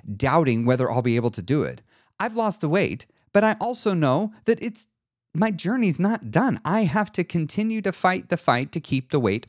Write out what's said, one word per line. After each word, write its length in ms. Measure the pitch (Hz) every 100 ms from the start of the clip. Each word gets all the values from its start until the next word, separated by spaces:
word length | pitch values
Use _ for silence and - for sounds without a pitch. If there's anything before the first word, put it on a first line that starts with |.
| - 101
doubting 480 | 135 160 135 113 120
whether 260 | 123 123
I'll 100 | 120
be 140 | 123 117
able 160 | 117
to 100 | 107
do 220 | 90 143
it. 180 | 71 62 _ _ _ -
I've 160 | 220 226
lost 260 | 220 -
the 80 | 151
weight, 360 | 190 69 - - _ _
but 120 | 202
I 120 | 220 214
also 320 | 233 247 214
know 400 | 180 143 139 214 - -
that 160 | 226
it's, 260 | 233 214 - _ _ _ _
my 180 | 156 220
journey's 480 | 170 175 254 208 160
not 320 | 196 226 107
done. 280 | 165 262 170 151
I 160 | 214
have 300 | 185 208 202
to 100 | -
continue 580 | 170 170 151 - 220 220
to 80 | 196
fight 380 | - 185 185 -
the 80 | 170
fight 340 | - 120 139
to 60 | 165
keep 320 | - 135 -
the 80 | 147
weight 280 | 110 107